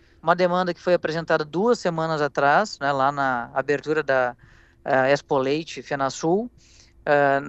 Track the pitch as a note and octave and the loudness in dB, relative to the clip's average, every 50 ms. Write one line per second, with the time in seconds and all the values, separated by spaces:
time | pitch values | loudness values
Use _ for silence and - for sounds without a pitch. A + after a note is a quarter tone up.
0 | _ _ _ _ - D#3+ E3+ F3 F#3 F3 F3 F3+ F#3 F3 E3+ - - F#3 F3+ E3+ | _ _ _ _ 0 0 2 2 2 2 2 0 0 -2 -4 -4 0 0 2 2
1 | - E3 D#3 E3 E3 - E3 D#3 D3+ D3+ D3 E3+ G3+ A#3+ A#3+ A3 - F#3 E3+ D#3+ | 0 -2 -4 -4 -2 0 0 0 0 -2 -4 -2 0 0 0 0 -2 -2 -2 -2
2 | D#3+ E3 D#3+ D3+ D3+ C#3+ - - C#3+ C#3+ D3 E3+ G#3+ A3 - - C#3 C#3 C#3+ C#3 | -2 -2 -2 -2 -2 -2 0 0 2 4 4 2 2 -2 -4 -6 -4 -2 0 0
3 | C3 C#3 D3 C#3+ C#3 C3+ B2+ A#2+ A#2 B2+ C#3 C#3 C3+ C#3 D3 C#3 C3 C#3+ D#3 D#3 | 0 0 0 0 -2 -2 -2 -4 -6 -4 -4 -4 -2 0 -2 -2 -2 -2 -2 -2
4 | D3+ C#3+ C3+ C3 B2+ B2 A#2 - - - - - _ _ _ _ - - C#3 C3 | 0 0 0 0 0 -2 -4 -8 -16 -20 -20 -20 _ _ _ _ -4 0 0 2
5 | C3 C3+ C#3+ C#3 - - D#3 C#3 C3 C3+ C#3+ D#3 E3 - - - B2 - D3+ C#3 | 4 4 2 0 0 -2 -2 -2 0 0 -2 -4 -4 -8 -12 -14 -10 -8 -4 -4
6 | C#3 C3+ - - - D#3+ F3+ G3+ A#3 B3 - - _ _ _ - - _ _ - | -4 -4 -4 -4 -2 0 0 0 -2 -4 -10 -18 _ _ _ -20 -20 _ _ -8
7 | - - D3 C#3+ C#3+ C#3 C#3 C#3 C#3+ | -2 2 2 4 4 4 2 0 0